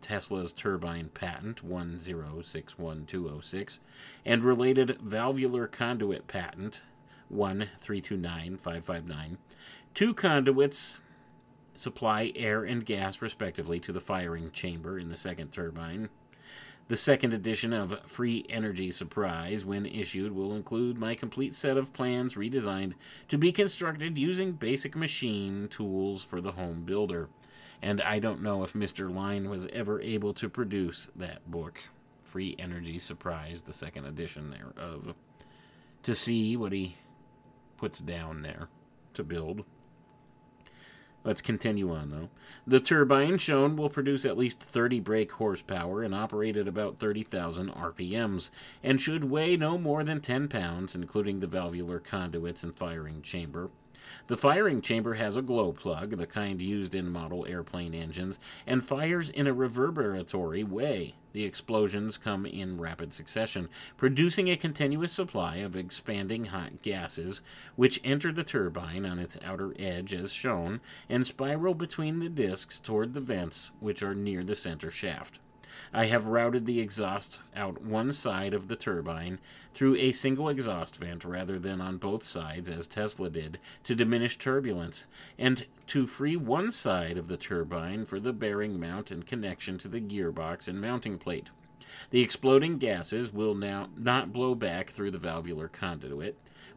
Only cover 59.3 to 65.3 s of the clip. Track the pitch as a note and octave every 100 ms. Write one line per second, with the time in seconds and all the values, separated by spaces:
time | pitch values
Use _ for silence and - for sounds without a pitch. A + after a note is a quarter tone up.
59.3 | - C#3+ B2+ B2+ A#2+ C#3+ D#3+ G#2+ F#2+ F2
60.3 | G2 E2+ E2+ G#2+ G2 D3 G#2 D#2 - -
61.3 | G#2 G#2 - - A2 G#2 G2+ G#2+ G#2+ A2+
62.3 | G2 G2 G2 F#2 F2 E2 E2 D#2+ - D#2+
63.3 | A2 A2 G2 E2+ - - - C3 C3+ E3+
64.3 | E3 F3+ F3 E3 D3 C#3+ D3 E3+ - F3+